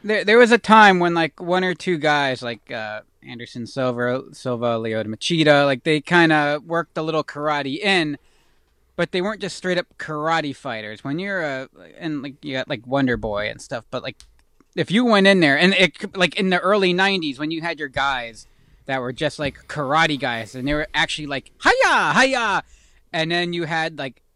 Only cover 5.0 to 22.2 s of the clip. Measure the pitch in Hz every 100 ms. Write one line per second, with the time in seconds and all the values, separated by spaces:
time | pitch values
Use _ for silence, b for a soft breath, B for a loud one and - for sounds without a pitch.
5 | 107 110 - 170 151 143 143 131 165 151
6 | - 175 165 151 147 147 165 165 165 180
7 | 160 160 - 143 151 147 139 156 208 185
8 | 151 139 _ _ _ _ _ _ _ -
9 | 165 185 196 208 196 - 185 180 - -
10 | - 151 156 165 147 127 135 110 107 107
11 | 139 156 196 190 151 131 135 - 85 -
12 | 165 147 139 135 147 131 127 143 123 139
13 | 131 117 107 104 107 - - 117 - 123
14 | 131 - - _ _ _ _ - 147 202
15 | 247 202 196 196 151 139 180 190 180 -
16 | 208 190 180 202 190 180 175 208 185 180
17 | 196 190 156 127 151 165 170 156 143 139
18 | 139 131 117 110 - _ _ _ - 135
19 | 123 120 151 - 143 - - 151 135 156
20 | 165 143 131 117 107 127 135 151 151 147
21 | 160 - 147 139 - _ - 494 403 254
22 | 165 175